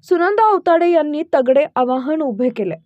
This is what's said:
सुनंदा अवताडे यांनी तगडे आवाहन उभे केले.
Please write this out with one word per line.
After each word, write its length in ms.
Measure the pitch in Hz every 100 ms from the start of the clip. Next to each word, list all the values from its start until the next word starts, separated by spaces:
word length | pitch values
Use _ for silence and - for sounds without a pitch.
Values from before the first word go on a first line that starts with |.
सुनंदा 480 | - 359 349 415 440
अवताडे 400 | 392 - 339 349
यांनी 320 | 339 302 294 330
तगडे 320 | 294 247 269 294 -
आवाहन 460 | 254 254 262 311
उभे 280 | 285 208 254
केले. 260 | 240 196 165